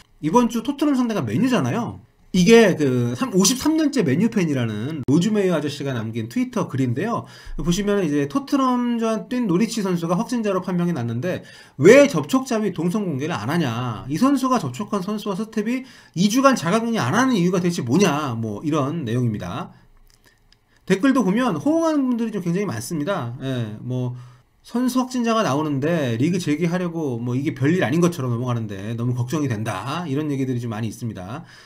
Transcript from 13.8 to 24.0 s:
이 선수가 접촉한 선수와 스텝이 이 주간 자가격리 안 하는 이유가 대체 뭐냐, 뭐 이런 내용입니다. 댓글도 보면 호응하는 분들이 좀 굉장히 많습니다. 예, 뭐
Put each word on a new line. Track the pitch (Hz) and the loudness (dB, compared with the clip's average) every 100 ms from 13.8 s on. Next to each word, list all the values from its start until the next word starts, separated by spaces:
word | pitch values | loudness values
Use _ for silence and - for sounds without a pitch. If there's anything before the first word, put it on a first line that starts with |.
| 123 101 127 | -4 -6 -6
이 | 156 | 0
선수가 | 262 269 262 254 | 2 2 2 0
접촉한 | 131 123 208 208 | -2 -6 -6 -4
선수와 | 185 214 208 | -4 -6 -4
스텝이 | 185 220 220 208 254 262 - - | -6 -6 -4 -2 -4 -6 -18 -8
이 | 160 202 | 0 2
주간 | 247 269 262 | 4 4 4
자가격리 | 165 220 233 220 | 2 0 0 -2
안 | 123 | 0
하는 | 202 262 | 2 2
이유가 | 226 175 180 | 2 2 2
대체 | 175 170 | 0 -2
뭐냐, | 123 151 196 143 147 | 0 2 4 2 -4
뭐 | 113 110 104 | -4 -4 -6
이런 | 151 156 135 165 120 | -2 0 0 -2 -2
내용입니다. | 120 120 101 85 123 - - - _ _ _ _ _ _ _ _ _ | 0 0 -2 -6 -8 -10 -16 -20 _ _ _ _ _ _ _ _ _
댓글도 | - 190 269 262 | -2 2 4 4
보면 | 185 214 254 170 | 2 2 0 0
호응하는 | 285 330 320 302 254 | 0 2 2 2 0
분들이 | 233 226 | -2 -2
좀 | 208 | -4
굉장히 | 175 175 202 | -2 -2 -2
많습니다. | 110 - 165 147 190 117 123 | -6 -6 -4 -2 -4 -4 -6
예, | 135 127 110 107 | -6 -4 -4 -8
뭐 | 123 127 | -6 -4